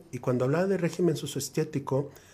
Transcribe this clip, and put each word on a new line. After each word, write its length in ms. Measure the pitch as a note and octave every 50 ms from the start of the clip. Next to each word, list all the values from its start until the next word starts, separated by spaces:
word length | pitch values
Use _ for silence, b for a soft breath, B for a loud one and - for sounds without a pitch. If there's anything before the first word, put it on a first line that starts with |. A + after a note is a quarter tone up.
| - -
Y 80 | - B2
cuando 260 | - C3 B2 B2 B2+
hablaba 200 | C3+ D3+ E3+ F#3+
de 120 | G3 F#3+ F3
régimen 380 | E3+ E3 - - F3+ E3 C#3+
socioestético, 960 | C#3 D#3 C#3 - C3+ - - - D#3+ D#3 D#3 - C3+ C#3 - C3+ C#3 C#3+ B B B B B